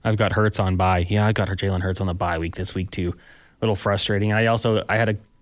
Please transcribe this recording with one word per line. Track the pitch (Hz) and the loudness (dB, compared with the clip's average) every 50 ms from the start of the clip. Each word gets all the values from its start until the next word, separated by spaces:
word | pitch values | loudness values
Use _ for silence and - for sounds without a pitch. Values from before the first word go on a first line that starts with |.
| _ | _
I've | 117 107 104 | 0 0 2
got | 110 95 | 0 0
Hurts | - 110 107 107 - - | 2 2 2 2 2 0
on | 101 92 92 | 0 0 2
bye. | 90 92 92 92 90 87 87 | 2 2 4 4 2 2 2
Yeah, | 104 104 107 107 | 2 2 2 2
I | |
got | 110 - 101 92 | 2 0 -2 -2
Jalen | 98 92 - 98 95 90 | -2 -4 -2 -2 -2 -2
Hurts | 90 92 92 - | -2 -2 -2 -2
on | 98 95 | -2 -4
the | 87 | -2
bye | 90 90 87 85 82 | -2 -2 -2 -2 -2
week | 82 82 - | -4 -6 -6
this | - 90 - - | -8 -8 -6 -4
week | 95 95 95 | -6 -6 -4
too. | - - 90 87 | -4 -4 -4 -4
A | 85 - - - - - - - _ _ | -6 -8 -14 -20 -20 -20 -20 -20 _ _
little | - 113 104 | -2 -2 -2
frustrating. | 92 - 107 101 98 - - 104 98 104 107 104 | 0 0 0 0 0 0 0 0 0 2 2 2
I | 110 113 113 | 2 2 2
also, | 113 113 - 117 110 107 - - | 2 2 2 2 0 0 0 0
I | 101 110 | 0 2
had | 117 | 2
to | 110 110 107 - _ _ _ | 0 0 -4 -6 _ _ _